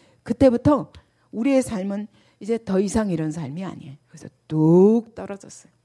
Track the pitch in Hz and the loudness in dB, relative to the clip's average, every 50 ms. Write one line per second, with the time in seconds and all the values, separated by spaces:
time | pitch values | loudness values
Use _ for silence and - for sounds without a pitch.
0 | _ _ _ _ _ - 240 - 277 262 233 233 - 285 294 240 151 - _ - | _ _ _ _ _ -10 -2 2 4 4 4 4 2 2 2 2 0 -6 _ -20
1 | _ _ _ _ _ _ - 202 226 277 277 262 247 - 226 185 190 196 202 202 | _ _ _ _ _ _ -10 -4 -2 0 2 2 0 0 -6 -8 -8 -6 -8 -8
2 | 208 - _ _ _ _ _ _ - 196 233 226 226 - 190 190 208 196 - 226 | -10 -12 _ _ _ _ _ _ -8 -6 -6 -6 -4 -4 -2 -2 -2 0 -2 -2
3 | 220 202 175 156 160 156 151 170 156 127 143 170 190 180 - - - 147 135 - | -2 -2 -4 -4 -4 -6 -6 -8 -10 -10 -10 -12 -12 -14 -14 -16 -18 -20 -20 -20
4 | _ _ _ 160 - - - _ _ _ 156 156 156 160 170 180 190 208 220 233 | _ _ _ -20 -20 -20 -20 _ _ _ -2 2 4 6 6 8 6 6 4 2
5 | 226 - _ - 185 190 202 196 - - - - - _ _ _ _ | -2 -6 _ -16 -14 -14 -14 -16 -16 -20 -20 -20 -20 _ _ _ _